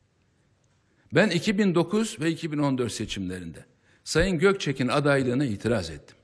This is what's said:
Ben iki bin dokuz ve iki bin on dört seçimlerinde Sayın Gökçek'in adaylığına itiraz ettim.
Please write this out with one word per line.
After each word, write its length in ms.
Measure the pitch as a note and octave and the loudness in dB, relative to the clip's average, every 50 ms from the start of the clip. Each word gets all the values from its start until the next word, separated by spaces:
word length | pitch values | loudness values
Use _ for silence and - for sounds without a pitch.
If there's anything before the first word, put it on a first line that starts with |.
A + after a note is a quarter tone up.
| _ _ _ _ _ _ _ _ _ _ _ _ _ _ _ _ _ _ _ _ _ - | _ _ _ _ _ _ _ _ _ _ _ _ _ _ _ _ _ _ _ _ _ 0
Ben 180 | A2+ D#3 G#3 G#3 | 4 4 4 4
iki 280 | - F3 - G#3+ G3+ | 2 0 0 0 2
bin 180 | G3+ G#3 F#3+ D#3 | 2 2 2 4
dokuz 420 | E3+ E3 - G#3+ G#3+ A3+ A3 - - | 2 2 2 0 -2 -2 -2 -4 -4
ve 120 | D#3 E3+ | -2 -2
iki 200 | D#3+ - F3 E3 | -2 -2 -6 -6
bin 60 | D3 | -2
on 200 | D3 D3 C#3 C3 | 0 0 0 0
dört 140 | B2 B2 G#2+ | 0 -2 -4
seçimlerinde 720 | - - G#2+ - - G2+ F#2+ F2+ F#2 F2+ F2 E2 D2+ - - _ _ _ _ _ _ _ - | -4 -6 -8 -6 -6 -6 -6 -6 -8 -8 -12 -14 -14 -16 -20 _ _ _ _ _ _ _ -10
Sayın 360 | - - D#3 F3+ G3 F#3 C#3+ | -2 0 2 2 2 2 4
Gökçek'in 480 | F3+ G3+ G3 G3 - D3+ C#3 - B2+ | 4 2 2 2 -2 -4 -2 -2 0
adaylığına 580 | B2 A#2 D3 C#3+ D3 C#3 C#3 C3 B2 A#2+ C#3 D3 | 0 0 2 2 2 2 2 2 0 0 0 0
itiraz 440 | B2 G2+ G2 - A2 A#2+ G2 E2+ D#2 | -2 -2 -2 0 0 0 0 -2 -6
ettim. 280 | D#2 C#2+ - - - _ | -10 -14 -16 -20 -20 _